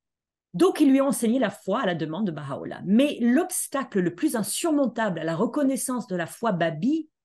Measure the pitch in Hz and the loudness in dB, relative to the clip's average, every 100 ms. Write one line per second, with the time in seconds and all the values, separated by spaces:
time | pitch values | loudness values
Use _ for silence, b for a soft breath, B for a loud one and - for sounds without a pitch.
0 | _ _ _ _ _ 175 370 - 285 269 | _ _ _ _ _ 2 2 4 4 6
1 | 269 - 220 262 202 - - 226 208 160 | 4 2 2 2 0 -2 -4 -2 0 -2
2 | 156 175 202 151 139 123 82 - 165 220 | -4 -4 -4 -4 -8 -8 -10 -8 2 4
3 | 285 - 233 262 359 - - 269 - 196 | 4 2 2 2 2 -4 -4 -6 -2 0
4 | 175 - 302 226 190 - 339 294 269 - | 0 0 -2 -2 -4 -2 0 2 0 0
5 | 214 165 160 165 233 294 269 262 - 247 | -2 -2 -4 -2 -2 0 0 0 -2 -6
6 | - 180 160 - 226 170 165 151 226 320 | -4 -6 -6 -4 -2 0 -2 0 -2 -2
7 | - _ | -4 _